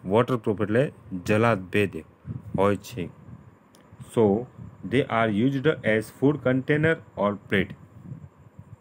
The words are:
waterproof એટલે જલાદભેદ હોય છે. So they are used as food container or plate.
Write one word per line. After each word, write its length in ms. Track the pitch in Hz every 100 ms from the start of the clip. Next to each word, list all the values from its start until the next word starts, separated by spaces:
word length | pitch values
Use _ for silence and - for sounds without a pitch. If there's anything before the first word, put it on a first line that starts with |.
waterproof 560 | 92 110 120 123 113 101
એટલે 320 | 104 113 156 - - 92 87
જલાદભેદ 800 | 107 117 104 90 101 98 80 - - - - - -
હોય 180 | 101 98
છે. 320 | - - 82 - - - - - _ - - - - 123
So 300 | 107 104 127 - - - 92
they 120 | 123
are 460 | 135 113 113 101 127
used 200 | 139 139
as 380 | 156 110 110 107 -
food 160 | 135 147 127
container 500 | 131 131 151 160 165 - -
or 140 | 101 101 -
plate. 240 | 104 85 - - - - - - _ - - - -